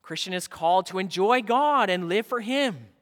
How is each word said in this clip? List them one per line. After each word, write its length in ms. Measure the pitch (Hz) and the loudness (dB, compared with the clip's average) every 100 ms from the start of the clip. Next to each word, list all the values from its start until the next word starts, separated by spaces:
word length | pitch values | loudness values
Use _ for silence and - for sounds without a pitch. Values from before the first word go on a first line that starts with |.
Christian 320 | - 160 190 | -10 -8 -4
is 140 | 180 - | -6 -6
called 400 | - 165 185 185 | -2 2 2 2
to 100 | 190 | -6
enjoy 460 | 190 170 196 254 | -4 0 2 2
God 480 | 220 240 294 277 202 | 2 2 4 2 2
and 180 | 180 170 | 0 0
live 160 | 202 | -2
for 140 | 220 240 | -2 -6
him. 480 | 214 269 269 147 107 _ | -2 -2 -2 -4 -16 _